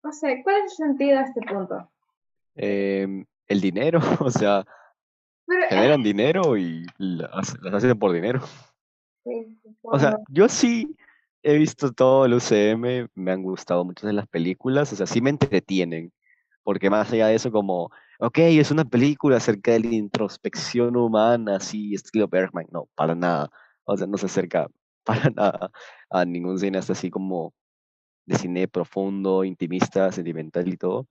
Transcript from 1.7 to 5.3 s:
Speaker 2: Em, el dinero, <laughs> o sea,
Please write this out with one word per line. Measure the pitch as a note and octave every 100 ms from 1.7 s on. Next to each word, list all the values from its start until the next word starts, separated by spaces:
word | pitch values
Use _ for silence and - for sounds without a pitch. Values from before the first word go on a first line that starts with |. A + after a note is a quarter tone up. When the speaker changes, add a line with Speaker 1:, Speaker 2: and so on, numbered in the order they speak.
| - - _ _ _ _ _ _
Speaker 2:
Em, | - G2+ G2+ G2 G2 G2 G2 - _ _
el | G2+
dinero, | F#2+ F2+ D3 E3+
<laughs> | - -
o | C#3
sea, | - G#2 G2+ F#2+ - _ _ _ _ _